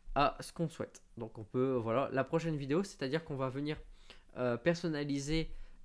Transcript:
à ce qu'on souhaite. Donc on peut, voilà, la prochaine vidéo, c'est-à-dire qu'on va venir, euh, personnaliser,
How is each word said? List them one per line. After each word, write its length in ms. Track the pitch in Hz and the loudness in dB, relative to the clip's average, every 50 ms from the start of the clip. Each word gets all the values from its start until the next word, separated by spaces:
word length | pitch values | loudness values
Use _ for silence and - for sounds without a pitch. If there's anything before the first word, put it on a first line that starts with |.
| _ - - | _ -2 2
à 220 | 139 143 - - - | 4 4 4 2 -2
ce 140 | 135 - - | -10 -12 -4
qu'on 160 | - 170 151 | -2 -2 -2
souhaite. 340 | - - - - - - - - - | -2 -6 -8 -8 -8 -18 -20 -18 -12
Donc 220 | - 117 110 - 117 | -10 -10 -10 -8 -12
on 60 | 110 | -12
peut, 300 | - - 127 127 135 131 | -4 0 2 2 4 4
voilà, 340 | 123 110 113 113 127 139 - - | 2 2 2 2 2 2 2 2
la 100 | 131 131 | 0 0
prochaine 340 | - - 165 160 165 156 | 2 2 0 2 2 0
vidéo, 280 | 143 139 131 143 170 202 | -2 0 2 2 2 2
c'est-à-dire 400 | 196 - - - 131 135 160 160 | 0 -4 -4 -2 0 0 0 -2
qu'on 120 | - 151 | -2 -2
va 120 | 131 135 131 | -2 0 0
venir, 280 | 123 139 143 147 151 147 - - - - - - - - - - - | 0 -2 -2 -2 -2 -4 -6 -14 -18 -18 -18 -18 -20 -20 -20 -14 -4
euh, 200 | - 127 123 120 | 0 2 2 2
personnaliser, 1000 | 117 - 170 170 170 - 170 156 143 147 147 143 139 139 143 160 160 156 - - - - - - - - | 4 4 4 4 4 2 0 0 0 0 0 0 0 0 2 2 2 2 0 -4 -8 -8 -10 -12 -18 -14